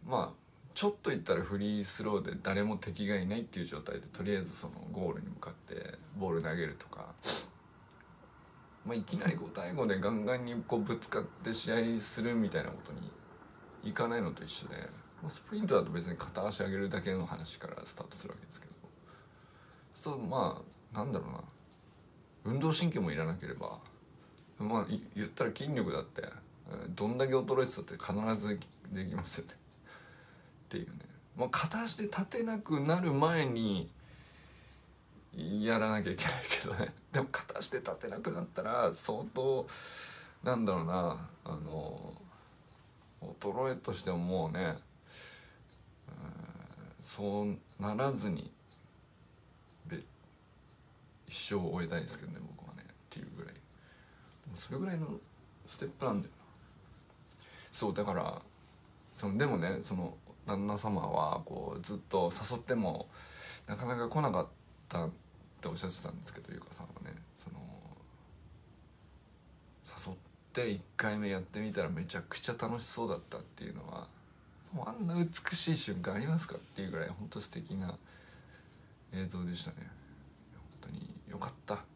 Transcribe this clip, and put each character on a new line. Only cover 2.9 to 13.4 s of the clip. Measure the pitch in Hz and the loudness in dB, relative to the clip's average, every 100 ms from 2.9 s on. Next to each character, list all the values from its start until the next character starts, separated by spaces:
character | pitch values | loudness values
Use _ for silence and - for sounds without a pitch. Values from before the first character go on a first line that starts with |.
| 82 101 | 0 2
が | 101 | 4
い | 92 | 4
な | 110 | 0
い | |
っ | |
て | 117 - | -2 -4
い | |
う | 85 | -2
状 | - | -4
態 | 85 - | -4 -6
で、 | - | -6
と | - | -4
り | - - | 2 2
あ | |
え | |
ず | 85 - | 2 -6
そ | 85 | -10
の | - 82 | -8 -6
ゴ | 87 90 | -2 0
ー | - | -2
ル | |
に | - | -4
向 | - | -8
か | - | -10
っ | |
て | - - - - - - 202 | -10 -10 -8 -8 -10 -10 -2
ボ | 190 | 2
ー | 82 | 2
ル | |
投 | 82 165 | 2 0
げ | 160 | 0
る | - | -4
と | - | -10
か、 | - - - - - - - - - - - - - - - - - - - - | -10 -10 -8 -2 -2 -4 -16 -20 -20 -20 -20 -20 -20 -20 -20 -20 -20 -20 -12 -4
ま | |
あ、 | 233 | -2
い | |
き | - 185 | 0 2
な | 202 | 2
り | - | 2
五 | - | -2
対 | - 87 | -4 -4
五 | 170 117 | 2 4
で | 95 | 6
ガ | 95 | 4
ン | 110 104 | 4 4
ガ | 127 | 2
ン | 123 | 2
に | 120 - | -2 2
こ | 120 | 2
う | |
ぶ | 101 117 | 4 0
つ | - | 0
か | 113 | -2
っ | |
て | - - - | -2 -4 -2
試 | 113 - | 0 4
合 | 113 113 117 | 4 6 2
す | 101 - | 0 0
る | 113 | 2
み | 117 104 | 6 4
た | 82 | 4
い | |
な | 71 | 0
こ | - - | -6 -8
と | |
に | 76 - - - - | -8 -8 -12 -18 -20